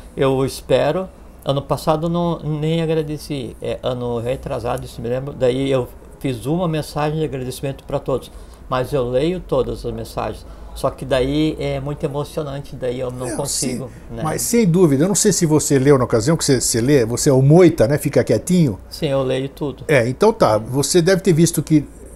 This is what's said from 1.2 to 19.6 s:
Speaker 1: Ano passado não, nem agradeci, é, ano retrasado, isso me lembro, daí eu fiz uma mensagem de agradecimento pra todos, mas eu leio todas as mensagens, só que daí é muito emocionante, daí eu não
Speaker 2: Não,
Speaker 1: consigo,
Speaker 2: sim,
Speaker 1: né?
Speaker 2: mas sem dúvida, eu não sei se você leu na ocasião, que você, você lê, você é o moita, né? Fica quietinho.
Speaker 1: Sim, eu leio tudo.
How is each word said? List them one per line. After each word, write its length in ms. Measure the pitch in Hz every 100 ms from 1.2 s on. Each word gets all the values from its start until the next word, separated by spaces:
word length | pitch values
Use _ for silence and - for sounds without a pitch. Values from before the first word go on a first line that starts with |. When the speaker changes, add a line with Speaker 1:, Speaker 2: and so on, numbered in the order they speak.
| - -
Speaker 1:
Ano 180 | - 139
passado 460 | - 135 170 156 170
não, 300 | 170 170 156
nem 400 | 147 151 156 165
agradeci, 760 | 160 160 151 151 - 143 110 -
é, 180 | 113 -
ano 360 | 123 123 120 120
retrasado, 640 | 117 135 - 131 120 131
isso 160 | 127 -
me 60 | 117
lembro, 240 | 127 139
daí 360 | 139 127 131 135
eu 200 | 131 120 - - -
fiz 260 | 143 120 120
uma 220 | 170 175
mensagem 500 | 156 143 147 151 156
de 60 |
agradecimento 580 | 156 135 127 - 139 135
pra 160 | - 135
todos, 320 | - 123 - - - - -
mas 220 | 127 120
eu 100 | 139 120
leio 300 | 127 160 180
todas 440 | - 139 117 113
as 80 | 120
mensagens, 540 | 113 107 - 110 107 - - -
só 160 | - 135
que 160 | -
daí 520 | 131 135 135 147 156 151
é 220 | 143 139
muito 220 | 139 147
emocionante, 720 | 156 143 143 165 147 139 143 123
daí 240 | 127 127
eu 100 | 127
não 160 | 123 127
Speaker 2:
Não, 60 | 302
Speaker 1:
consigo, 500 | 139 - 131 120 123 - -
Speaker 2:
sim, 60 |
Speaker 1:
né? 80 | 113
Speaker 2:
mas 180 | 156 160
sem 240 | - 233
dúvida, 380 | 196 170 165 135
eu 60 | 160
não 80 | -
sei 160 | 214
se 120 | -
você 360 | 160 151 - 139
leu 180 | 135 135
na 60 |
ocasião, 320 | 117 117 117 165
que 80 |
você, 160 | - 123
você 200 | - 117
lê, 240 | 123 147
você 240 | 113 120 147
é 40 |
o 100 | 131
moita, 460 | 135 165 175 165 113
né? 100 | 151
Fica 240 | 143 131
quietinho. 560 | 117 113 - 180 147 90 -
Speaker 1:
Sim, 200 | - 151
eu 140 | 135
leio 240 | 131 131 135
tudo. 360 | -